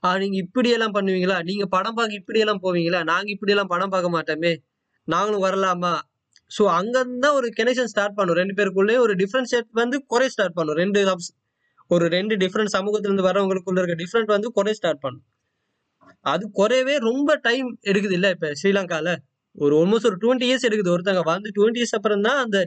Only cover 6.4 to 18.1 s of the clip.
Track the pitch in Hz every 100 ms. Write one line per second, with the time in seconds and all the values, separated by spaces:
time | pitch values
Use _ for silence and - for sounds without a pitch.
6.4 | - - 202 170 208 254 254 247 285 277
7.4 | 233 - 226 247 240 - 202 202 185 170
8.4 | 190 190 196 185 202 247 226 185 196 254
9.4 | 247 240 226 226 240 269 - 233 262 -
10.4 | 185 170 156 147 190 202 190 180 175 _
11.4 | _ _ _ _ - 175 165 180 208 214
12.4 | 185 208 208 196 202 208 196 196 185 196
13.4 | 190 190 190 185 180 170 175 233 214 202
14.4 | 226 202 202 214 170 143 135 123 _ _
15.4 | _ _ _ _ _ _ _ _ 135 165
16.4 | 214 196 214 262 262 285 226 262 294 294
17.4 | 233 262 254 - 202 190 202